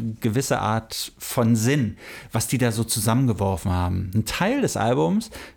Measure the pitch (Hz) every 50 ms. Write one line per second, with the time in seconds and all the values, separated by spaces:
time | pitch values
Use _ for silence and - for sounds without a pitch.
0 | 117 113 110 - - 117 104 131 135 - 131 - 98 104 110 113 113 - - -
1 | - - - - - - - - 120 113 120 110 107 123 143 151 120 104 - -
2 | - - - - - - - 120 - - - 120 131 120 104 113 113 113 - 113
3 | 98 110 113 127 135 120 107 90 101 98 98 92 - 98 90 90 90 90 90 92
4 | 92 92 95 110 113 - - - 175 202 262 285 220 - - - 107 117 127 139
5 | 156 165 190 220 226 - - - - - -